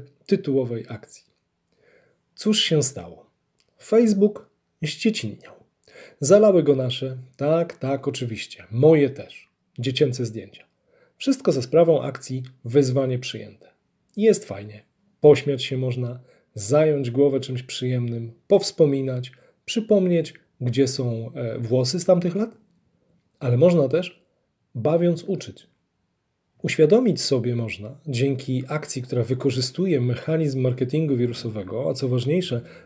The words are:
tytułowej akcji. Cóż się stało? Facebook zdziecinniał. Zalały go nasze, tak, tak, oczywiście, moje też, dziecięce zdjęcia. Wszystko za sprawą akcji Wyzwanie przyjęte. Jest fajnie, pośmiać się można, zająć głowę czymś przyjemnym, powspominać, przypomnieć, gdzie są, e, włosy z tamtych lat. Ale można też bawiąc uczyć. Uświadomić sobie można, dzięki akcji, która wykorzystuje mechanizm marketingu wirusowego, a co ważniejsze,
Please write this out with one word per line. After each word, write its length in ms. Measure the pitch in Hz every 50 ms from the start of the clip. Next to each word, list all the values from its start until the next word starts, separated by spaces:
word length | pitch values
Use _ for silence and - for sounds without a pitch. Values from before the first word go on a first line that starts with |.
| - - _ _ _
tytułowej 580 | - 196 190 - 147 135 135 127 117 120 113 110 -
akcji. 360 | 110 104 - - - - _ _ _ _ _ _ _ _ _ _ _ _ _ _ _ _ _ _ _ _ _ _ _
Cóż 260 | - - 214 214 -
się 220 | - - 160 151
stało? 480 | - - - 104 87 90 - - - _ _ _ _ _ _ _ _ _ _ _
Facebook 680 | - - 220 226 240 220 208 196 202 208 208 - - _ _ _ _ _ _ _
zdziecinniał. 720 | 156 147 - - - 220 214 - 117 104 98 - - - - _ _ _ _ _ _ _ _ - - - _ _
Zalały 420 | 143 135 190 208 214 214 190 175
go 140 | 147 143 139
nasze, 400 | 131 131 127 127 - 135 131 131 - - - _
tak, 400 | - 139 151 160 170 170 170 -
tak, 320 | - - 135 139 135 - 143
oczywiście, 560 | 139 - 127 117 110 104 - - - - - _
moje 400 | 107 120 139 156 165 151 143 127
też, 380 | 127 - - - - - - _ _ _ _ _ _ -
dziecięce 480 | 117 135 131 - 151 131 123 - 123
zdjęcia. 380 | 107 107 107 90 - - - - _ _ _ _ _ _ _ _ _ _
Wszystko 360 | _ - 269 269 - - 190
za 100 | 147 135
sprawą 400 | 120 - - 160 170 - 156 135
akcji 400 | 123 139 - - - - 131 131 127 - - _ -
Wyzwanie 540 | 120 117 147 139 127 123 139 135 131 127 123
przyjęte. 500 | - - - 107 107 104 - _ - _ _ _ _ _ _ _ _ _ _
Jest 280 | 202 208 226 196 - -
fajnie, 380 | - - 101 104 107 104 104 _ _ _ _ _ _ _ _
pośmiać 440 | - 147 147 - - 143 139 127 -
się 120 | - 135
można, 440 | 127 131 127 123 127 123 120 123 127 - _ _ _ _ _ _
zająć 560 | 113 101 104 135 151 156 156 147 143 135 120
głowę 300 | 117 135 143 143 135 131
czymś 220 | 131 - 131 123
przyjemnym, 680 | - - - - 127 127 127 123 120 117 117 117 117 117 - _ _
powspominać, 840 | _ 196 190 196 - - - 165 143 139 135 135 131 131 127 123 - - _ _ _ _ _ _
przypomnieć, 680 | - - 233 214 - 214 196 185 180 175 165 151 - - - _ _ _ _
gdzie 280 | 123 123 120 131 135 123
są, 420 | 127 - 127 120 113 113 113 123 -
e, 240 | 131 123 113 113 120
włosy 420 | 117 107 123 127 127 127 - 175
z 40 | 175
tamtych 300 | - 180 175 175 175 175
lat. 240 | 202 220 233 - _ _ _ _ _ _ _ _ _ _ _ _ _ _ _ _ _
Ale 180 | 139 123 120
można 320 | 123 156 180 175 165 139 127
też 340 | 135 170 180 - - _ _ _ _ _ _ _ _ _ _ _ _
bawiąc 500 | 120 110 143 160 170 175 175 165 165 -
uczyć. 420 | - 190 135 - - - - - _ _ _ _ _ _ _ _ _ _ _ _ _ _ _ _ _ _ _
Uświadomić 580 | - 156 - - 156 151 202 240 262 220 156 -
sobie 360 | - - 139 123 113 123 120
można, 420 | 117 117 110 98 98 101 110 - - _
dzięki 580 | 151 131 117 135 139 135 123 - - 127 127 131 -
akcji, 340 | 151 151 151 - - 131
która 200 | 123 - - 123
wykorzystuje 800 | 113 - 131 127 - 139 113 131 123 - - - 185 190 160 131
mechanizm 600 | 123 123 120 - - - 160 165 160 147 131 131
marketingu 560 | 127 127 127 127 127 120 147 156 160 147 135
wirusowego, 720 | 120 123 117 117 - - 117 104 107 95 95 104 117 139 156
a 40 | 139
co 140 | - 139 123
ważniejsze, 520 | 127 123 110 135 160 185 180 - 123 117 - - - - -